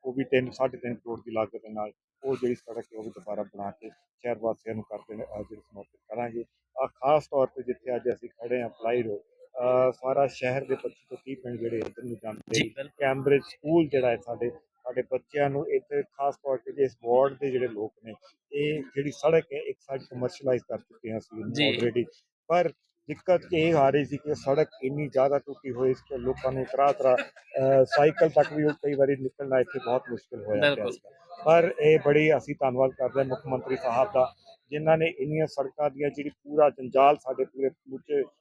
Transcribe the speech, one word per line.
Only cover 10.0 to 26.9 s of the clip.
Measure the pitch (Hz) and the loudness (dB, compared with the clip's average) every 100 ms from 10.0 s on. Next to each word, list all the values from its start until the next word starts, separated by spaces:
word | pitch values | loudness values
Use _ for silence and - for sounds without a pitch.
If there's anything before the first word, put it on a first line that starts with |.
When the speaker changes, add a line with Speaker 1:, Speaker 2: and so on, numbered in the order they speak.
| 127 139 139 | -2 0 0
Speaker 1:
ਸ਼ਹਿਰ | - 127 131 | 0 -4 -4
ਦੇ | 131 | -4
ਪੱਚੀ | 131 127 - _ | -4 -6 -12 _
ਤੋਂ | 127 | -18
ਤੀਹ | - 135 | -12 -12
ਪਿੰਡ | 123 117 | -10 -8
ਜਿਹੜੇ | 117 117 | -6 -4
ਇੱਧਰ | 107 107 | -6 -10
ਨੂੰ | 123 113 | -12 -10
ਜਾਂਦੇ | 110 107 - | -12 -14 -4
Speaker 2:
ਜੀ, | 113 | -2
Speaker 1:
ਨੇ। | 113 120 | -2 -6
Speaker 2:
ਬਿਲਕੁਲ। | 143 _ 139 | -16 _ -2
Speaker 1:
ਕੈਂਬਰਿਜ | 135 135 139 | 0 2 2
ਸਕੂਲ | - - 147 170 156 | 0 -14 0 2 2
ਜਿਹੜਾ | 135 127 | 2 2
ਹੈ | 117 | 0
ਸਾਡੇ, | 117 117 120 | -4 -6 -6
ਸਾਡੇ | - _ _ 123 127 | -6 _ _ -8 -6
ਬੱਚਿਆਂ | 120 127 _ 147 139 | -4 -6 _ -2 0
ਨੂੰ | 139 160 | 0 -2
ਇੱਥੇ | 135 _ 143 | -2 _ -6
ਖਾਸ | 139 - 143 135 | -6 -4 -4 -4
ਤੌਰ | 139 131 | -4 -4
ਤੇ | - | -6
ਜੇ | 131 | -2
ਇਸ | 135 - | -2 -2
ਵਾਰਡ | 117 123 139 135 | 2 4 4 0
ਦੇ | 143 | -4
ਜਿਹੜੇ | 127 123 | -2 -2
ਲੋਕ | 107 107 _ | -4 -10 _
ਨੇ, | 113 104 _ _ _ | -20 -20 _ _ _
ਇਹ | 143 147 151 | -4 -2 -4
ਜਿਹੜੀ | 135 139 143 | -6 -6 -6
ਸੜਕ | - 151 165 - | -2 2 2 2
ਹੈ | 139 | -10
ਇੱਕ | 143 131 | -8 -12
ਸਾਈਡ | _ 135 | _ -12
ਕਮਰਸ਼ੀਅਲਾਈਜ਼ | - 127 123 - 131 123 - | -10 -6 -6 -4 -2 -2 -2
ਕਰ | 113 | -12
ਚੁੱਕੇ | _ - 113 | _ -16 -8
ਹਾਂ | 110 | -8
ਅਸੀਂ | - 110 | -10 -12
ਇਹਨੂੰ | 107 | -8
Speaker 2:
ਜੀ। | 117 147 120 | 0 0 2
Speaker 1:
already। | 120 120 - _ _ _ _ | 0 -2 -4 _ _ _ _
ਪਰ | 170 170 - _ _ - | 0 0 -4 _ _ -14
ਦਿੱਕਤ | 147 - 175 - | -10 2 2 2
ਇਹ | 165 160 | 0 4
ਆ | 160 135 | 4 4
ਰਹੀ | 143 | 4
ਸੀ | 131 143 | 0 -6
ਕਿ | 147 | -6
ਸੜਕ | 131 131 143 151 - | -6 0 0 0 -2
ਇੰਨੀ | 131 143 147 | -6 -4 -2
ਜ਼ਿਆਦਾ | 131 135 143 | 2 2 2
ਟੁੱਟੀ | 139 139 135 | -4 -12 -10
ਹੋਈ | 120 131 | -2 0
ਸੀ | 127 _ | 0 _
ਕਿ | 135 | -6
ਲੋਕਾਂ | 120 131 131 | -4 -2 -4
ਨੂੰ | 135 | -4
ਤਰ੍ਹਾਂ | 127 135 139 | -4 2 2